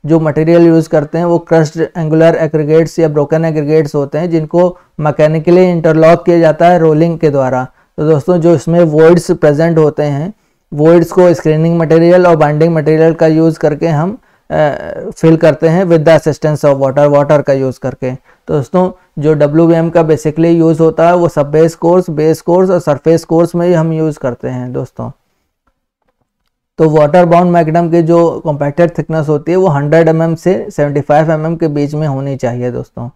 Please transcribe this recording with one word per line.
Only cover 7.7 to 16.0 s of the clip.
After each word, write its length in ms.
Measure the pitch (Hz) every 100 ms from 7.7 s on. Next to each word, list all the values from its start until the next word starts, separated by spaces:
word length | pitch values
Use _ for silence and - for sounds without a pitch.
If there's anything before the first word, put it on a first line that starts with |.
| _ _ -
तो 100 | 151
दोस्तों, 300 | 156 156 180
जो 160 | 165
इसमें 260 | 160 - 170
वॉइड्स 500 | 170 151 160 175 -
प्रेजेंट 480 | 170 156 143 165 160
होते 240 | 151 151
हैं, 300 | 147 143 170 - _ _ _
वॉइड्स 400 | 147 156 170 165
को 200 | - 180
स्क्रीनिंग 440 | 165 156 156 165 170
मटेरियल 480 | 156 165 170 180 180
और 100 | 165
बाइंडिंग 380 | 147 151 165
मटेरियल 400 | 160 151 156 160
का 120 | 160 160
यूज़ 320 | 156 165 160
करके 300 | 156 147 165
हम, 280 | 147 175 226 _ _ _
अ, 200 | 156 151 135 - - 202 -
फिल 200 | 160 165
करते 320 | 165 139 160
हैं 160 | 165
with 200 | 190 165